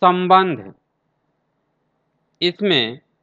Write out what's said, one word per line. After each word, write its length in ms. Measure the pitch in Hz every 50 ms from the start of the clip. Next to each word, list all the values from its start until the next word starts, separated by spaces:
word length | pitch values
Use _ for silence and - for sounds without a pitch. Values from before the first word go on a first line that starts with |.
संबंध। 680 | 190 180 180 180 180 175 185 190 190 185 147 113 95 98 - _ _ _ _ _ _ _ _ _ _ _ _ _ _ _ _ _ _ _ _ _ _ _ _ _ _ _ _ _ _ _ _ -
इसमें 600 | 165 175 175 - 208 196 165 131 113 110 123 151 _ _ _ _